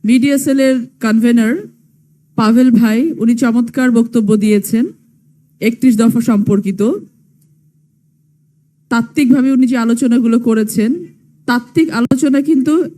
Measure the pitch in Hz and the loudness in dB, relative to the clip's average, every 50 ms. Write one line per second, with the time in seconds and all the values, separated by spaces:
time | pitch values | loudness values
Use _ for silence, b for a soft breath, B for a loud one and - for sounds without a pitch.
0 | - 208 247 262 233 285 277 269 277 302 269 269 269 262 262 254 233 - _ _ | 0 2 0 2 2 0 0 0 0 -2 0 0 2 0 0 -2 -4 -10 _ _
1 | - 220 220 226 220 240 240 233 220 220 254 370 427 440 _ _ _ _ _ _ | -4 0 0 2 2 2 2 2 2 0 -2 -4 -8 -14 _ _ _ _ _ _
2 | _ _ _ _ _ _ _ - - 214 226 247 254 262 233 208 233 220 214 226 | _ _ _ _ _ _ _ -2 0 2 2 4 4 4 4 2 2 2 0 0
3 | 277 330 330 - 226 233 240 233 262 233 226 240 240 233 - 269 254 254 233 233 | -2 -4 -4 -2 -2 -2 0 0 0 0 0 -2 -2 -2 -4 -2 -2 0 2 0
4 | 233 233 - 240 214 202 220 214 196 214 208 202 196 - - 226 254 392 - _ | 0 0 -2 -2 0 0 0 0 2 0 0 0 0 -2 -4 -2 -2 -4 -8 _
5 | _ _ _ _ _ _ _ _ _ _ _ _ - 165 233 - - 262 226 208 | _ _ _ _ _ _ _ _ _ _ _ _ -4 -4 -4 2 2 2 2 4
6 | 226 233 - 240 226 - 226 202 202 - 208 196 202 196 190 196 202 233 339 415 | 2 2 2 0 0 0 0 0 2 0 0 0 -2 -4 -4 -2 -2 -2 -2 -4
7 | - - _ _ _ _ _ _ _ _ _ _ _ _ _ _ _ _ _ _ | -8 -16 _ _ _ _ _ _ _ _ _ _ _ _ _ _ _ _ _ _
8 | _ _ _ _ _ _ _ _ _ _ _ _ _ _ _ _ _ _ 233 233 | _ _ _ _ _ _ _ _ _ _ _ _ _ _ _ _ _ _ -4 -4
9 | 226 - - 311 285 240 262 277 254 269 269 254 262 233 262 240 226 226 233 233 | -4 -4 -2 -2 2 2 2 2 2 0 2 2 2 0 0 -2 0 -2 -2 0
10 | 277 240 233 269 226 226 226 233 233 233 226 220 214 214 - - 208 233 294 349 | 0 0 0 2 2 2 0 0 0 0 0 0 -2 -2 -2 -2 -2 -2 -2 -6
11 | - - - _ _ _ _ _ _ - 240 247 240 - _ 339 320 320 - 233 | -8 -16 -20 _ _ _ _ _ _ -4 -4 -4 -4 -4 _ -2 -2 0 -2 -4
12 | 240 - 269 254 311 285 262 277 277 294 320 269 247 311 302 349 330 - - | -2 0 0 0 0 0 0 0 0 0 0 0 0 0 0 -2 -2 -4 -10